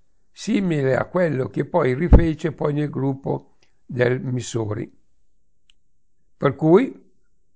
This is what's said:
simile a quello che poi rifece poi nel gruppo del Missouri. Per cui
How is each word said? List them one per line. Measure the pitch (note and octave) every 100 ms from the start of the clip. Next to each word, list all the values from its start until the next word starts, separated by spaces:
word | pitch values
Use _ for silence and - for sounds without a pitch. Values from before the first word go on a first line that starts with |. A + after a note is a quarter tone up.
| - _ -
simile | - - G#3+ F#3 D3+ C3+
a | A#2+ -
quello | F3 E3+ C3 B2+
che | -
poi | C#3+ F3+ C3
rifece | B2+ E3+ - E3+ D3+ E3
poi | - D3+
nel | D3 D3
gruppo | C#3+ C3+ C3+ C#3 C#3 - - - _
del | - A#2+ B2 B2+
Missouri. | C3+ B2 - A#2 G#2+ - - - - - - - _ _ - - - - _ _ _ -
Per | C#3
cui | - D#3 F3+ C4+ - - - _ _ _